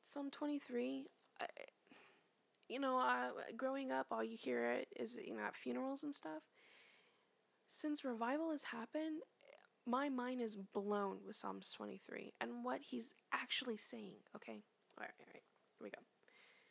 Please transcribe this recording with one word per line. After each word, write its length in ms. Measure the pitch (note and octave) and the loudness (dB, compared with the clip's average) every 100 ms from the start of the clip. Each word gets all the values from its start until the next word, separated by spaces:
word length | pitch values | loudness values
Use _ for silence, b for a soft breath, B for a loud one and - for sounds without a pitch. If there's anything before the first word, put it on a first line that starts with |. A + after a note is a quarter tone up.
Psalm 260 | - C#4+ C#4 | -10 -4 -4
twenty-three, 720 | - D4 D4 - B3 B3+ C4+ C#4+ - _ - | -2 0 0 0 0 0 0 -6 -14 _ -6
I, 60 | - - - _ - B B B B B _ _ - | -6 -6 -14 _ -20 B B B B B _ _ -6
you 120 | A#3 | 0
know, 180 | C4+ B3+ | 4 6
uh, 320 | B3+ B3 B3 - - A3+ | 6 4 2 -2 -6 0
growing 360 | C4 C4+ C4 | 0 2 2
up, 160 | C4 C4 | 2 2
all 140 | A3+ | 0
you 120 | A3+ A3+ | 0 -2
hear 360 | C4 A#3+ A#3 | 2 4 4
it 160 | - - - | 2 0 -2
is, 240 | A3+ A#3+ | 0 0
you 120 | - A3+ | -2 -2
know, 80 | |
at 100 | G#3 | -2
funerals 480 | - B3 B3 C4 C#4 | -2 -2 0 0 -2
and 120 | D4 | -2
stuff. 280 | C#4+ D#4 D#4 - B B B B B B B B _ _ _ - | -4 -4 -8 -10 B B B B B B B B _ _ _ -6
Since 360 | - D4+ D4 | -2 0 0
revival 460 | C4+ A3+ A#3 D4 E4 | 0 0 2 2 2
has 140 | D4 | 0
happened, 580 | - A#3 A3+ D4+ D#4+ D#4 - _ - - - _ - | -2 -4 -4 -2 0 -2 -6 _ -20 -20 -20 _ 2
my 220 | B3 D4 | 4 4
mind 320 | C4 B3 B3+ | 2 2 2
is 160 | A3+ G#3 | 0 0
blown 600 | G3 - G3+ G#3 G3+ F#3+ G3 | -2 0 4 4 4 0 -2
with 100 | G#3 | -2
Psalms 340 | G3+ G3 F#3+ | -2 -2 -2
twenty-three 600 | - G#2 G3 - - - - | -2 -4 -6 -8 -8 -6 -2
and 240 | A#3 A#3+ | -2 -2
what 160 | A#3+ C4+ | 0 -2
he's 340 | C#4+ B3 A3+ - - | -2 -2 -2 -4 -2
actually 440 | - B3 - B3+ G#3+ | 0 2 0 2 0
saying, 400 | - A#3 G#3 G#2 - | -2 -4 -8 -12 -14
okay? 280 | A3 - G#2+ - _ _ - | -14 -10 -10 -12 _ _ -10
All 60 | |
right, 80 | - - | -10 -10
all 60 | - | -16
right, 160 | A#3 - _ _ - | -18 -20 _ _ -12
here 40 | |
we 80 | G#3 | -10
go. 80 | - - _ - B B B B | -10 -14 _ -20 B B B B